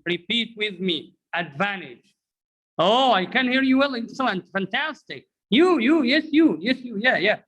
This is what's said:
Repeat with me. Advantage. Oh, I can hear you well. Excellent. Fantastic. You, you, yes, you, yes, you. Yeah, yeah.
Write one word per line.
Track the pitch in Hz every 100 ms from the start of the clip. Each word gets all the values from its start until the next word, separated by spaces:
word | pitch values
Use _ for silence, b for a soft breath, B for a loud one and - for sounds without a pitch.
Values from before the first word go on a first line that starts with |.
Repeat | - 175 - 233 226 233
with | 214 175
me. | 185 160 - _ _
Advantage. | 165 165 139 202 196 147 120 _ _ _ _ _ _ _ -
Oh, | 170 233 262
I | 202
can | 185 240 254
hear | 254
you | 269 262
well. | 277
Excellent. | 247 226 - 254 190 -
Fantastic. | 190 190 240 302 294 _ 139 _ _ _
You, | 233 359 330
you, | 226 330
yes, | 247 294 302
you, | 294 320 156
yes, | 196 262
you. | - 202
Yeah, | 240 196
yeah. | 190 190